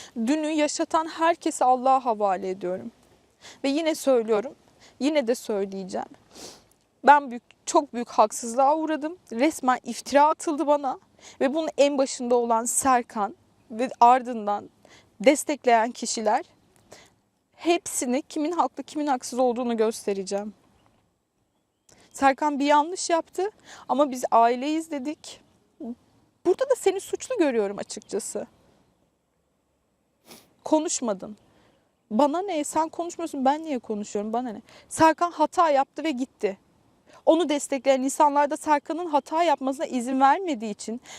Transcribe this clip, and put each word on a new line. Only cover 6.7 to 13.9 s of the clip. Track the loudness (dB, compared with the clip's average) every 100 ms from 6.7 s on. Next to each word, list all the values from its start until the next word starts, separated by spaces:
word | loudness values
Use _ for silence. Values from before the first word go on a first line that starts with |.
| _ _ _
Ben | 6 6 6
büyük, | -10 -14 _ 0
çok | 0 0
büyük | -6 -6
haksızlığa | 2 2 2 -6 2 2 2
uğradım. | 0 -4 -6 -10 _
Resmen | 0 0 2 -2 -2
iftira | -4 -12 0 4 4
atıldı | 2 -4 -4 0
bana. | 0 0 -8 _ _ -20 -4
Ve | -2
bunun | 0 -4 2
en | 2 2
başında | -2 -2 0
olan | 0 2 -2
Serkan | -2 -2 2 2 0 -4 -6 -6 _ _ _
ve | -6 -6